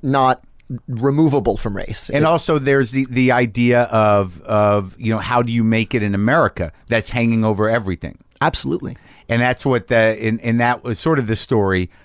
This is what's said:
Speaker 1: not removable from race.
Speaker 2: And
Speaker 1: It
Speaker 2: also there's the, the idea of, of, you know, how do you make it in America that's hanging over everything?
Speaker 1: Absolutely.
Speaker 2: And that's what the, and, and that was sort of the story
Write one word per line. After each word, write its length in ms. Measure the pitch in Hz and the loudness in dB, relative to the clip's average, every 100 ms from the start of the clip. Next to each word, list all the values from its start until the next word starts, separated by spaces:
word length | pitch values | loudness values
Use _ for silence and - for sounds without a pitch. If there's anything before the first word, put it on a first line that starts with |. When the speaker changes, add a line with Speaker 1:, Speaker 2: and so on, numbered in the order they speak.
Speaker 1:
not 400 | 139 135 131 127 - - - 123 - | -2 2 2 0 -4 -20 -14 -12 -8
removable 680 | 120 131 139 160 139 - 107 | -2 0 2 2 2 0 -2
from 180 | 110 98 | -4 -6
race. 340 | - - - | -8 -10 -4
Speaker 2:
And 100 | 139 | 0
Speaker 1:
It 60 | 160 | 2
Speaker 2:
also 340 | 165 - 156 | 2 0 0
there's 320 | 135 139 123 | 2 2 2
the, 140 | 131 135 | -2 -2
the 220 | 127 127 | 0 2
idea 520 | 123 123 107 120 120 | 2 0 0 2 2
of, 580 | 120 110 107 104 98 87 | 2 2 4 2 0 -6
of, 540 | - 107 104 104 95 - | -2 2 2 2 -2 -6
you 140 | 113 | -4
know, 60 | 110 | -4
how 220 | 95 123 | -2 0
do 100 | 120 | 0
you 120 | 117 | 0
make 320 | 110 113 113 123 | 2 0 0 -2
it 80 | |
in 100 | 107 | -2
America 580 | 98 107 156 113 - 85 - - | 0 2 2 0 -2 -8 -10 -4
that's 220 | 117 - | -4 -2
hanging 360 | 123 117 113 110 | -2 0 2 0
over 240 | 101 110 | 0 0
everything? 480 | 117 98 90 76 - _ - | -2 -2 -6 -8 -14 _ -4
Speaker 1:
Absolutely. 560 | 151 - 135 - - 123 - - - | -4 -2 -4 -6 -8 -14 -20 -16 -4
Speaker 2:
And 120 | 117 | -2
that's 240 | 123 127 139 | 0 -2 0
what 220 | 123 - | -2 2
the, 80 | 117 110 107 | 2 2 2
and, 180 | 110 110 | -2 -2
and 180 | 117 117 | 0 0
that 240 | 120 123 | 2 0
was 160 | 123 110 | -4 -4
sort 200 | - 156 | -2 0
of 80 | 113 | 0
the 80 | 110 | -4
story 540 | - 117 98 95 90 - | -2 0 2 0 -4 -8